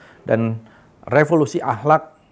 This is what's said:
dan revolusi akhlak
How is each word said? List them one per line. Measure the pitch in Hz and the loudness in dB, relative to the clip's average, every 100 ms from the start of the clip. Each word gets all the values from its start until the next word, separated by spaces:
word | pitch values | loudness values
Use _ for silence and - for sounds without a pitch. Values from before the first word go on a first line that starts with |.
| - - - | -20 -14 -2
dan | 113 113 113 - - _ _ - | 0 0 -6 -12 -20 _ _ -2
revolusi | 127 151 160 143 170 | 0 2 2 0 -2
akhlak | 131 113 139 156 - _ _ | -6 -4 0 0 0 _ _